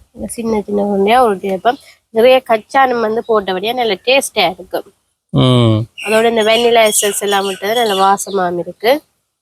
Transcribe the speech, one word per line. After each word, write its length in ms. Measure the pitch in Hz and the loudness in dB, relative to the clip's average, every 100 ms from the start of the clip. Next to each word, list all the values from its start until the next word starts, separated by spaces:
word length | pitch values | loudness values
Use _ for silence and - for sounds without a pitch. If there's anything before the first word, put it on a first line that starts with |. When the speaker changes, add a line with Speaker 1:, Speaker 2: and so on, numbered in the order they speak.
| _ | _
Speaker 1:
இந்த 140 | 233 214 | -16 -12
சின்ன 340 | - 226 214 | -8 -4 -4
சின்ன 220 | 196 202 | -2 -4
உருண்டையா 360 | 202 196 196 247 | -2 0 2 4
உருட்டி 300 | 240 190 196 | 2 0 -4
வைப்போம். 300 | 190 208 277 - _ _ | -4 -2 -4 -10 _ _
நிறைய 300 | 220 240 262 | 2 4 4
கச்சானம் 600 | - 226 - 277 262 240 | 2 -4 -2 0 0 0
வந்து 240 | 220 220 233 | -2 -4 -2
போட்டபடியா 460 | 220 196 185 202 | -2 -2 -4 -4
நல்ல 200 | 247 233 | -4 -2
டேஸ்டா 560 | 190 - 269 262 - 180 | -2 0 0 0 -2 -2
இருக்கும். 380 | 190 185 165 - _ _ _ _ | -4 -8 -8 -10 _ _ _ _
Speaker 2:
ம். 460 | 139 131 127 117 110 113 - | 0 4 4 4 2 -2 -8
Speaker 1:
அதோட 200 | - 220 | -2 0
இந்த 180 | 226 226 | 2 2
வெண்ணிலா 400 | 214 226 240 233 | 2 2 2 4
எசன்ஸ் 380 | 220 208 208 202 | 2 2 -2 -2
எல்லாம் 260 | 202 196 196 | -2 -2 -4
விட்டது 280 | 185 196 | -6 -4
நல்ல 200 | 233 226 190 | -2 0 2
வாசமாவும் 560 | 196 196 - 196 180 175 | 2 0 -2 -4 -4 -4
இருக்கு. 440 | 170 - 220 294 - _ _ _ | -8 -4 0 0 -4 _ _ _